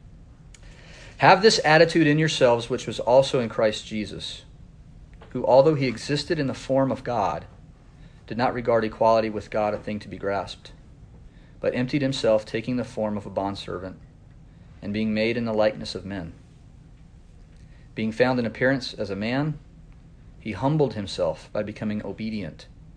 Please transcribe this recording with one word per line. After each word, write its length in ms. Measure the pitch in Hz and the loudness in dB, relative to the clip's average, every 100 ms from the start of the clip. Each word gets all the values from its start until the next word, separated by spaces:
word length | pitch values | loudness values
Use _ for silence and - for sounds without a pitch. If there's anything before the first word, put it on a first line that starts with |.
| - - - - - - - - - - - - | -20 -20 -20 -20 -20 -20 -20 -20 -20 -20 -16 4
Have 220 | 143 185 | 6 8
this 200 | 220 - | 6 6
attitude 440 | 147 160 165 165 147 | 6 6 6 4 4
in 120 | 151 | 4
yourselves, 500 | 156 - 123 117 117 | 2 4 4 4 0
which 180 | 120 120 | -6 -6
was 120 | 107 | -4
also 400 | 113 135 135 135 | 4 4 4 0
in 80 | 113 | -2
Christ 380 | - 110 107 - | 0 0 0 -8
Jesus, 580 | 110 98 80 - - - - - - - - - - - | -8 -8 -10 -12 -14 -20 -20 -20 -20 -20 -20 -20 -20 -10
who, 160 | 127 - | -4 4
although 300 | 131 156 139 | 6 8 4
he 120 | 131 | 0
existed 520 | 110 - 147 - 160 | -4 -4 -4 -2 -2
in 80 | 131 | -4
the 60 | |
form 380 | 113 - 131 135 | -4 -2 0 0
of 140 | 110 123 | -2 -4
God, 400 | 117 92 73 - - - - - - - - - | -2 -2 -4 -10 -20 -20 -20 -20 -20 -20 -18 -10
did 100 | 113 | -2
not 160 | 131 | -2
regard 300 | 123 120 117 | -2 0 0
equality 460 | 110 - 113 113 110 | 0 2 4 4 2
with 200 | 104 - | -4 -6
God 240 | 110 107 | -2 -2
a 40 | 104 | -4
thing 200 | - 104 | -6 -10
to 100 | - | -10
be 80 | 95 | -8
grasped, 560 | 98 98 - - - - - - - - - - - - | -4 -4 -6 -12 -20 -20 -20 -20 -20 -20 -20 -20 -20 -6
but 120 | - | -2
emptied 280 | 123 123 151 | -2 -2 -2
himself, 420 | 135 135 113 107 | -2 0 2 2
taking 320 | - 117 123 123 | 0 -6 -4 -6
the 80 | |
form 320 | 117 110 107 104 | -6 -4 -4 -4
of 100 | 101 | -6
a 40 | |
bondservant, 680 | 95 98 98 - 90 92 - - - - - - - - - | -6 -6 -6 -8 -10 -10 -14 -20 -20 -20 -20 -20 -20 -20 -12
and 100 | 101 | -6
being 220 | 107 110 | -4 -2
made 240 | 107 113 120 | 0 0 -2
in 80 | 117 | -2
the 80 | |
likeness 420 | 107 107 - 110 95 | 2 2 0 -10 -10
of 80 | 95 | -10
men. 280 | 98 82 - - - - - - - - - - - - - - - - - | -10 -10 -14 -20 -20 -20 -20 -20 -20 -20 -20 -20 -20 -20 -20 -20 -20 -14 -6
Being 160 | 110 | -2
found 280 | 110 127 127 | 2 2 2
in 60 | 113 | -2
appearance 480 | - 131 135 - | 0 0 0 -4
as 160 | - 98 | -8 -6
a 60 | 98 | -4
man, 420 | 113 135 156 143 - - - - - - - - | -4 -2 -2 -6 -12 -20 -20 -20 -20 -20 -20 -14
he 140 | 110 | -12
humbled 440 | 98 139 156 131 107 | -4 0 2 0 -2
himself 540 | 98 - 82 78 - | -8 -4 -4 -4 -8
by 100 | 107 | -6
becoming 420 | 104 107 104 104 98 | -6 -6 -6 -6 -8
obedient 640 | 95 110 107 85 - - - - | -8 -8 -8 -10 -14 -20 -20 -20